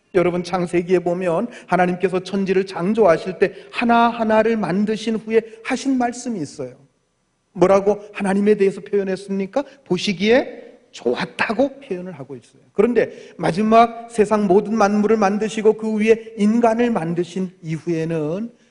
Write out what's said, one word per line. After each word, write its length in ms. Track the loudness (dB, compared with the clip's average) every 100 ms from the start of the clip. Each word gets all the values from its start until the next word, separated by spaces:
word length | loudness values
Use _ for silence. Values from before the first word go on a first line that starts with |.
| _ 0
여러분, 280 | 0 0
창세기에 560 | -4 -4 -2 -2 2 0
보면 480 | 0 -2 -2 -2 -4 -8 -2
하나님께서 540 | 0 2 0 -2 -4
천지를 440 | -4 -4 0 0 -2
창조하실 720 | -4 -2 4 4 4 0 -2
때 140 | -2 -2 -14
하나하나를 840 | -4 2 4 4 0 0 2 2 0
만드신 580 | 0 0 0 -2 -2 -4
후에 240 | 0 0 0 -6
하신 340 | -6 -4 0 0
말씀이 440 | 0 -4 -8 -6
있어요. 340 | -8 -8 -12 -14 _ _ _ _ _ _ _
뭐라고 500 | 2 4 6 4 0 -4
하나님에 420 | -6 -2 2 4 4
대해서 260 | 2 0
표현했습니까? 840 | -4 -2 -2 -4 -4 -4 -2 -4 -4 -8 -4
보시기에 840 | -2 -2 0 4 4 2 -6 -18 -20 _
좋았다고 880 | -6 -2 -2 -4 -4 -2 0 -2 -2
표현을 340 | -10 -8 -10
하고 220 | -12 -14 -16
있어요. 260 | -18 _ _
그런데 600 | -4 -2 0 -2 -4 -20 -8
마지막 720 | -6 -2 2 4 4 0 -8
세상 360 | -2 0 2 2
모든 280 | 2 2 0
만물을 420 | 2 2 2 2
만드시고 560 | 2 0 -4 0 0
그 200 | 0 0 0
위에 380 | 2 2 0 -2
인간을 540 | 2 4 2 2 0
만드신 600 | 0 -2 -4 -4 -4 -8 -8
이후에는 880 | -8 -8 -4 -4 -2 -4 -4 -4 -8 -14 _